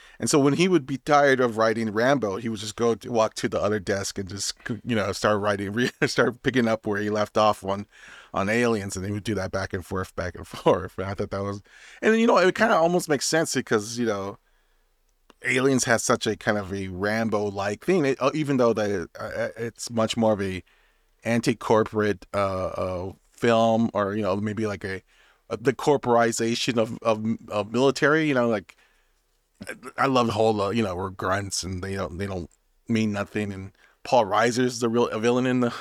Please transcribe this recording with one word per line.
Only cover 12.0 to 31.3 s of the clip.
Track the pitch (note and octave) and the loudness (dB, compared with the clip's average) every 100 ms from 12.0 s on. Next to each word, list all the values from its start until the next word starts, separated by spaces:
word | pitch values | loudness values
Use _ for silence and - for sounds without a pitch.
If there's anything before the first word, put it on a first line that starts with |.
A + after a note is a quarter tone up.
and, | A3 A3+ | 2 4
you | A#3 | 4
know, | A#3+ | 4
it | F#3 F#3 | 4 2
kinda | A3+ F#3 | 2 4
almost | E3 F3 E3 | 2 2 0
makes | C#3 - | -2 2
sense | D#3+ D#3 C3+ | 0 0 -2
because, | - A2+ G#2 A#2+ | 0 -2 0 -4
you | A2+ | -2
know, | G2+ G2 A2+ _ _ _ _ _ _ _ _ _ _ B2+ | -2 -6 -12 _ _ _ _ _ _ _ _ _ _ -2
Aliens | B2+ C3+ C3 | 2 2 2
has | C3 A2 | 2 0
such | - - A2+ | 2 0 0
a | G2+ | -2
kind | - G#2+ | -2 -2
of | F#2 | -4
a | G2 F#2+ | -6 -6
Rambo-like | F2+ G2+ A2+ A2+ G#2 G#2 G2 G2+ - - | -4 -2 0 0 0 -2 -2 -4 -2 0
thing, | F#3 C#3 | 2 2
it, | - | 0
uh, | C3 | 0
even | D#3 C#3+ C3+ | 0 0 4
though | A#2 | 4
that | G#2+ G#2 | 2 0
it, | G2 - - | -2 -6 -10
uh, | G#2 G2+ A2+ - | -8 -6 -6 -6
it's | A#2 - - | -10 -10 -6
much | A2+ A2 - | -2 0 2
more | A2 | 2
of | G2+ | 2
a | G2 F#2 - _ _ _ _ _ | 0 -4 -10 _ _ _ _ _
anti-corporate, | A2+ A#2 - A2+ - A2 A2 G#2+ G#2 F#2 - | -2 0 0 -2 2 2 2 0 0 -2 -4
uh, | G2+ G2 F#2 F2+ | -2 -2 -2 -6
uh, | - F#2 F2+ F#2+ - _ | -4 -6 -6 -8 -12 _
film, | _ A#2+ A2+ A2+ A2+ A2+ | _ 2 4 4 4 2
or, | G#2 G2+ G#2 | 0 -2 -2
you | |
know, | G2+ G2+ | -2 -2
maybe | G#2+ G2+ G#2+ | -2 -4 -6
like | G2+ | -6
a, | G2 F#2+ - _ _ _ - | -8 -10 -14 _ _ _ -12
uh, | A2 | -2
the | C3 | -2
corporization | A#2+ D#3 C#3 B2 A#2 A#2 - A2+ A#2+ - A#2 | 0 0 2 4 4 4 0 -2 0 -2 0
of, | A2+ - | -2 -2
of, | A#2 G#2+ A2 A2+ - | -2 0 -2 -4 -4
of | G#2 G2+ | -6 -2
military, | A#2+ C#3 C3+ C#3+ D#3 D#3 | 2 2 4 2 2 2
you | |
know, | B2+ A#2+ | 0 2
like, | G#2 - _ _ _ _ _ _ _ _ _ - | 0 -4 _ _ _ _ _ _ _ _ _ -16
I, | G#2+ B2 - | -14 -12 -2
I | C3+ | 2
love | C3 A2+ | 4 2
the | |
whole, | G#2+ A2 G#2+ | 2 2 2
uh, | G2 | 0
you | A#2 | 0
know, | G#2 F2+ | -2 -4
we're | F#2+ | -8
grunts | F#2 F#2+ | -6 -2